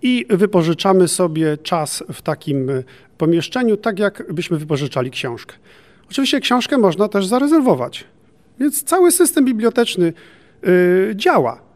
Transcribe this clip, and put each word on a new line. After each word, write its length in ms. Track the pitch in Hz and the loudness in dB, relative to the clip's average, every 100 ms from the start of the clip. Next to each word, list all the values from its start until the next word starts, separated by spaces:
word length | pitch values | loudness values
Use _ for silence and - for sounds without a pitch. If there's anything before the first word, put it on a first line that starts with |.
i 240 | 254 247 233 | 0 -2 0
wypożyczamy 760 | 196 202 202 160 165 202 190 180 | 0 2 0 0 0 2 4 4
sobie 480 | - 180 156 156 151 | 2 -2 0 -2 -2
czas 480 | - 170 151 - - | -4 -4 -4 -8 -12
w 100 | - | -10
takim, 480 | - 156 - 139 131 | -6 -6 -4 -4 -2
y, 140 | 135 131 - _ _ | -4 -6 -18 _ _
pomieszczeniu, 580 | 160 170 156 254 247 208 | 0 0 -2 -2 0 0
tak 220 | 226 190 | -2 -2
jakbyśmy 600 | 202 - - 156 175 160 | -2 -4 -10 -8 -4 -6
wypożyczali 520 | 156 147 139 - 127 | -4 -4 -4 -4 -4
książkę. 440 | 123 131 117 - - _ - _ _ _ | -6 -10 -10 -14 -20 _ -20 _ _ _
Oczywiście 300 | - 269 285 | -4 0 0
książkę 380 | - 247 233 277 | 2 0 2 2
można 300 | 202 165 208 | 2 2 0
też 180 | 202 190 | 0 0
zarezerwować, 760 | 240 285 320 254 147 123 - - _ _ _ _ _ | 0 2 2 4 2 -2 -10 -20 _ _ _ _ _
więc 240 | 277 - | -4 -4
cały 280 | - 359 349 | -2 2 2
system 320 | 330 349 - | 4 2 2
biblioteczny, 680 | 262 226 226 220 233 - 170 165 - - _ _ - | 0 2 0 0 -2 0 -2 -2 -16 -20 _ _ 2
y, 460 | 180 180 180 190 208 | 4 4 2 0 -2
działa. 460 | 277 277 123 123 _ | 0 0 0 -4 _